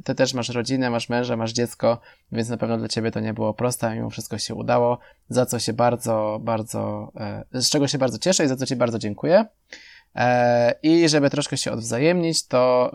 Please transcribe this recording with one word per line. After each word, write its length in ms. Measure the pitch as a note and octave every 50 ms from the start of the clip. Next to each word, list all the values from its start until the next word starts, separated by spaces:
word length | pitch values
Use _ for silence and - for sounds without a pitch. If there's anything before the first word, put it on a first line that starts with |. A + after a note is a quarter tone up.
| -
Ty 120 | - -
też 180 | - C3+ B2 C3
masz 160 | B2+ A#2 A#2
rodzinę, 400 | A#2+ B2 A2+ A#2+ C3 C3 C3 B2
masz 200 | A#2 A#2 A2+ -
męża, 280 | A#2+ A#2+ B2 B2 A#2+ A2+
masz 160 | A2+ A2+ A2+
dziecko, 460 | B2 A#2+ A#2 - - - A#2 A#2 A2+ - - - _ _ -
więc 180 | - A#2 A2+ A2+
na 80 | B2 A2
pewno 200 | - A2+ A#2 A2+
dla 100 | A2+ A2+
ciebie 240 | - A#2+ A2 A#2
to 80 | A#2 A2+
nie 140 | A2 A2 G#2+
było 200 | - A2 G#2+ G#2+
proste, 340 | - A#2 B2 B2 - - A2+
a 80 | A2
mimo 140 | A2+ A#2 A2+
wszystko 280 | - - A2 - - G#2+
się 180 | - - A#2
udało, 420 | A2 A2+ A#2 A#2+ B2 A#2+ A#2+ B2 - - - _ _ _ -
za 160 | - B2 B2+
co 140 | A#2+ - A#2
się 140 | - - A2
bardzo, 680 | A#2 B2 A#2+ A#2+ A#2 - A#2 A2+ A2 G#2+ G#2+ G#2+ A2 A2+
bardzo, 680 | A2+ A#2 A2 G#2+ - - A2 G#2+ G#2 G#2 G#2 G#2+ - - -
e, 240 | A2 G#2 G2+ G#2 G#2+ _ - B2+
z 80 | A#2+ -
czego 180 | - D3+ C#3 C#3
się 100 | - C#3
bardzo 200 | C3 B2+ A#2+ A2
cieszę 260 | - F3 F#3 - E3
i 20 | C#3+
za 80 | C3
co 100 | B2+ C3+
ci 100 | - C3
bardzo 240 | A#2+ B2+ A#2 A2+ A2
dziękuję. 460 | A2+ A2 G2+ - - D3 E3+ G3+ A3 G#3+ _ _ _ - - - - - - - _ _ -
E, 600 | - B2 B2 B2 B2 B2 A#2+ A#2+ A#2+ A#2+ A#2 - - -
i 260 | D#3 E3 E3+ E3+ D#3
żeby 200 | D3 D3+ C#3 C#3
troszkę 280 | - C#3+ C#3+ - - B2+
się 140 | - -
odwzajemnić, 760 | A2+ A#2 A2 A2+ A#2 A#2 C#3+ D#3+ F3+ F3+ E3+ E3 D#3+ - - -
to 440 | - B2+ B2 B2+ B2+ B2 B2 B2+ -